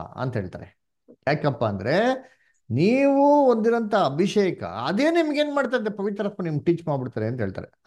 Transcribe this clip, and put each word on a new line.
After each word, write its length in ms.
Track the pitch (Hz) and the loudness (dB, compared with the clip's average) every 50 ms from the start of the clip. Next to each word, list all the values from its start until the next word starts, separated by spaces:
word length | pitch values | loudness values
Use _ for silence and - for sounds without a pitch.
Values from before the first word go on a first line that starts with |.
| 82 - - | -8 -10 -8
ಅಂತ 220 | - 127 131 113 110 | -6 -6 -4 -4 -4
ಹೇಳ್ತಾರೆ. 440 | 92 90 - 87 87 - _ _ _ _ _ _ _ - - _ - 131 | -6 -6 -8 -14 -16 -18 _ _ _ _ _ _ _ -20 -20 _ -2 -2
ಯಾಕಪ್ಪ 380 | 151 147 156 147 131 - 120 | 0 0 0 -2 -2 0 -2
ಅಂದ್ರೆ 360 | 107 101 95 98 120 156 190 226 254 262 262 - - _ _ _ _ _ _ _ - | -2 -2 -2 -2 0 0 2 2 0 -2 -4 -8 -16 _ _ _ _ _ _ _ -4
ನೀವು 760 | 110 131 170 208 247 269 277 277 277 277 277 285 294 294 277 | -2 2 2 4 4 4 4 4 4 4 6 6 6 6 6
ಹೊಂದಿರೋಂಥ 500 | 254 233 220 208 233 233 233 226 208 226 | 4 4 4 2 2 2 0 0 0 2
ಅಭಿಷೇಕ 680 | 202 170 143 139 151 196 196 - 214 196 180 143 - 104 | 2 2 2 2 0 0 2 2 2 2 0 0 -4 -6
ಅದೇ 480 | 85 90 107 120 147 180 214 285 320 | -8 -6 -4 -4 -2 0 0 2 2
ನಿಮ್ಗೆ 280 | 330 339 320 302 285 294 | 2 2 2 0 0 -2
ಏನ್ 160 | 302 294 277 | -2 0 0
ಮಾಡ್ತಂತೆ? 340 | 285 262 233 254 240 208 220 | -2 -2 0 -2 -2 -2 -4
ಪವಿತ್ರಾತ್ಮ 540 | 208 202 190 220 202 214 214 202 202 - 180 | -4 -4 -4 -4 -4 -4 -4 -4 -4 -6 -6
ನಿಮ್ಗೆ 200 | 165 151 143 - | -4 -4 -2 0
ಟೀಚ್ 240 | 175 170 160 165 165 | 0 0 0 0 -4
ಮಾಡ್ಬಿಡ್ತಾರೆ 400 | 143 135 127 127 - 113 107 113 | -4 -4 -4 -6 -4 -4 -4 -2
ಅಂತ 140 | 131 123 | -2 -2
ಹೇಳ್ತಾರೆ. 400 | 107 95 95 - - - _ _ - | -4 -4 -6 -8 -12 -14 _ _ -6